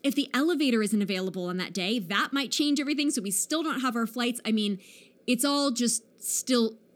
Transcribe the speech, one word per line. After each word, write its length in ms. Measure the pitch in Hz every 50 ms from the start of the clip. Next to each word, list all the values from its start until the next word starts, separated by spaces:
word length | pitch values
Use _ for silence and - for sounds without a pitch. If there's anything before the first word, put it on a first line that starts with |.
| -
If 120 | 277 220
the 140 | 285 277 - -
elevator 480 | 247 285 330 359 277 302 262 233 226
isn't 200 | 214 196 220 208
available 440 | 202 175 196 185 190 190 165 190 180
on 120 | 180 180
that 160 | 185 180 - 170
day, 260 | 202 175 190 233 247
that 340 | 185 165 202 202 302 - -
might 180 | 277 277 -
change 280 | - - 302 294 294 294
everything, 320 | 285 277 294 269 294 294
so 100 | - 247
we 100 | 190 202
still 300 | 185 - - - 302 320
don't 200 | 311 320 277 262
have 140 | 247 262 226
our 120 | 240 226
flights. 340 | 220 - 247 240 247 240 - -
I 80 | 220
mean, 280 | 220 214 208 202 202 185 - - - - - - _ _ _
it's 180 | - 254 - 285
all 240 | 285 285 285 285 277
just 340 | 233 240 240 226 - - - - _
still 600 | _ - - - - - - 254 240 226 220 226 - _ _ _